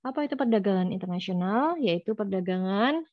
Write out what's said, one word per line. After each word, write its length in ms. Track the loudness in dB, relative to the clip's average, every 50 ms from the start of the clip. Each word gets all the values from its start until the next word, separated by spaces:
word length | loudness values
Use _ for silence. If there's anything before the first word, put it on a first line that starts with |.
| -8
Apa 240 | -6 -4 -2 -2 -2
itu 80 | -2
perdagangan 560 | 0 2 2 2 4 4 2 2 2 2 0
internasional? 880 | -2 -4 -4 -4 -4 -4 -4 -2 -2 0 0 2 2 2 2 0 0 0
Yaitu 320 | 2 2 2 0 0 -4
perdagangan 960 | -4 -2 -2 -2 -2 -2 0 -2 -2 -2 0 0 0 2 2 2 0 -2 -4 _